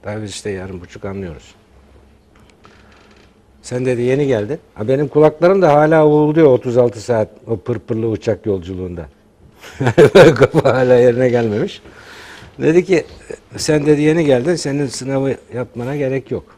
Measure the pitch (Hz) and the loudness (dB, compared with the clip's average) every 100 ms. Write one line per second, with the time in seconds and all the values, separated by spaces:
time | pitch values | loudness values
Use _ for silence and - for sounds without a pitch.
0 | 104 104 104 95 107 95 92 92 85 - | -12 -12 -12 -12 -10 -10 -10 -16 -18 -16
1 | 101 98 92 76 - _ _ _ _ _ | -12 -10 -12 -14 -20 _ _ _ _ _
2 | _ _ _ _ _ _ _ _ _ _ | _ _ _ _ _ _ _ _ _ _
3 | _ _ _ _ _ _ - 123 127 123 | _ _ _ _ _ _ -12 -6 -4 -2
4 | 120 131 143 120 104 160 _ - 107 135 | -2 -2 0 -2 -4 -10 _ -12 -4 -2
5 | 147 151 151 151 170 196 175 147 156 160 | -2 2 2 4 0 2 4 4 4 4
6 | 151 151 151 151 156 123 127 120 120 110 | 4 4 2 4 4 4 0 0 0 -2
7 | - 117 104 - - 113 - 113 - 110 | -4 -2 -2 -8 -10 -10 -6 -10 -6 -6
8 | 113 104 - 107 110 95 87 95 92 87 | -4 -4 -4 -4 -4 -6 -6 -12 -10 -12
9 | 78 _ _ _ - _ - - 131 113 | -16 _ _ _ -20 _ -20 -4 -2 4
10 | 143 196 160 123 131 160 139 123 127 123 | 6 8 6 6 2 2 0 0 2 4
11 | 123 117 127 120 117 104 185 - - - | 4 2 0 0 0 -2 -6 -10 -20 -20
12 | - - - - - - 143 170 180 180 | -20 -20 -20 -20 -20 -6 0 0 2 -2
13 | - - - - _ 113 - 151 143 147 | -2 -18 -20 -20 _ -12 -2 -2 2 2
14 | 151 160 151 131 123 120 147 143 143 - | 2 0 2 0 0 -4 -4 -6 -6 -8
15 | 127 135 135 123 _ 120 117 - 120 147 | -6 -4 -4 -6 _ -12 -12 -10 -10 -6
16 | 135 135 - 113 - | -6 -6 -8 -10 -10